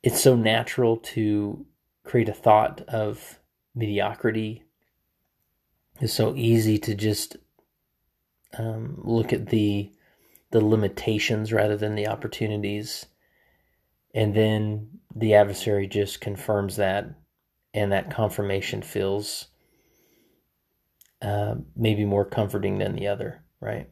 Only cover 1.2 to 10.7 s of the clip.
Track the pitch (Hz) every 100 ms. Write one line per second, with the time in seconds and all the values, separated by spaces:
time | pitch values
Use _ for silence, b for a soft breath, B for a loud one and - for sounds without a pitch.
1.2 | 107 104 104 - - _ _ _ - 123
2.2 | 107 101 - 107 - - - 117 107 110
3.2 | - - _ _ _ 120 110 101 101 104
4.2 | 117 110 110 113 _ _ _ _ _ _
5.2 | _ _ _ _ _ _ _ - 113 -
6.2 | 110 131 117 113 110 107 110 98 107 104
7.2 | - - _ _ _ _ _ _ _ _
8.2 | _ _ _ - 113 110 117 - - 117
9.2 | 110 120 107 113 104 101 101 b b b
10.2 | b b b 110 107